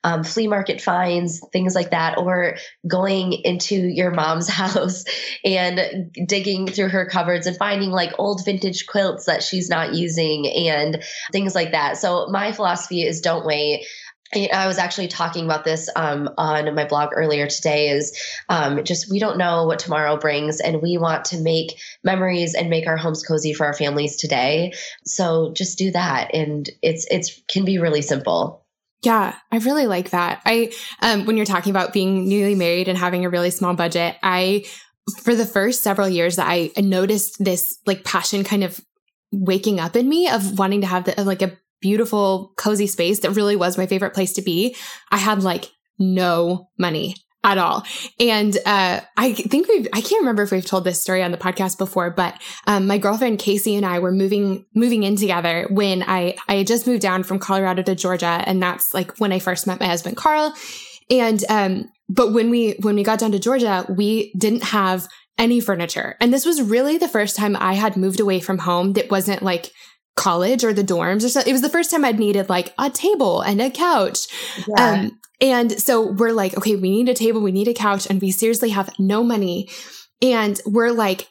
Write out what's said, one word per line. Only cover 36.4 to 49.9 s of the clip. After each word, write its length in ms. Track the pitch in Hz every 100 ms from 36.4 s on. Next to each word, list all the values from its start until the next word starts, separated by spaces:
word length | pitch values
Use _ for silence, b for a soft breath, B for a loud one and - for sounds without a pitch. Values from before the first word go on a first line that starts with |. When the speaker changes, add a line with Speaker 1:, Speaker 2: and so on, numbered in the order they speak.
| 165
Speaker 2:
I 240 | 175 165 -
noticed 640 | 202 185 190 214 - -
this, 360 | 196 180 - - -
like, 160 | 190
passion 400 | - 180 - 202
kind 200 | 196 208
of 160 | 185 - - _ _ _ _
waking 480 | 202 190 190 208 196
up 160 | 165 233
in 120 | 254
me 220 | 311 349
of 300 | 226 196 196
wanting 220 | 190 202
to 60 | 196
have 180 | 185 180
the, 180 | -
like, 180 | 196 190
a 160 | 190 175 _ _
beautiful, 680 | 190 208 220 208 202 190 190 -
cozy 300 | 214 208 202
space 340 | - 175 202
that 80 | 170
really 260 | 202 208 208
was 220 | 175 180
my 80 | 185
favorite 280 | 190 190
place 200 | - 185
to 80 | -
be, 340 | 190 170 233 B B B B
I 60 | 208
had, 260 | 196 208
like, 280 | 190 170 - _ _ _
no 720 | 190 185 180 170 170 185 - -
money 380 | 180 156 165 185 _ _
at 160 | 202 190
all. 280 | 175 - B B B _
And, 380 | 240 214 208 202 -
uh, 340 | 202 185 180 - -
I 160 | 247
think 380 | 214 208 277 370
we've, 180 | 415 233